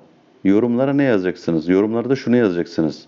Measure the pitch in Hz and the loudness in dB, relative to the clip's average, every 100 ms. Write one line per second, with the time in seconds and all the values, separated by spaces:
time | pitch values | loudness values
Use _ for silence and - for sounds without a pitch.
0 | - _ _ _ 98 101 120 120 135 139 | -16 _ _ _ 0 2 2 0 0 0
1 | 139 107 90 82 - 82 82 92 107 117 | 2 2 0 -4 -2 -2 2 2 2 -2
2 | 120 131 - 123 110 87 85 - 80 71 | -2 -4 0 2 2 0 -4 -2 -4 -4